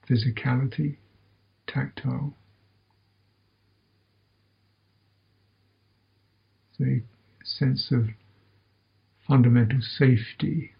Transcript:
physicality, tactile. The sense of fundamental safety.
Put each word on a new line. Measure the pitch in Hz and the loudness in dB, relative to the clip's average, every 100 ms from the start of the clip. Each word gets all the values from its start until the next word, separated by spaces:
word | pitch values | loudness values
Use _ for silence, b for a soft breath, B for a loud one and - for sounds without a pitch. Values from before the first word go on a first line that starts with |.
| - | 0
physicality, | 120 120 113 131 127 131 - 147 143 _ _ _ _ _ _ - | 0 0 -4 -2 -2 -2 -4 -6 -6 _ _ _ _ _ _ -10
tactile. | 135 135 - 131 127 143 - _ _ _ _ _ _ _ _ _ _ _ _ _ _ _ _ _ _ _ _ _ _ _ _ _ _ _ _ _ _ _ _ _ _ _ _ _ _ _ _ _ _ _ _ | -6 -6 -6 -6 -6 -8 -10 _ _ _ _ _ _ _ _ _ _ _ _ _ _ _ _ _ _ _ _ _ _ _ _ _ _ _ _ _ _ _ _ _ _ _ _ _ _ _ _ _ _ _ _
The | 131 131 - _ _ _ | -2 -2 -4 _ _ _
sense | - - 135 131 - | -14 -2 -2 -2 0
of | 127 110 110 _ _ _ _ _ _ _ _ _ _ - | 0 0 -6 _ _ _ _ _ _ _ _ _ _ 2
fundamental | 135 120 120 110 131 | 4 6 6 4 0
safety. | - - 135 123 110 - 147 160 - | -4 2 4 4 0 -6 -4 -4 -6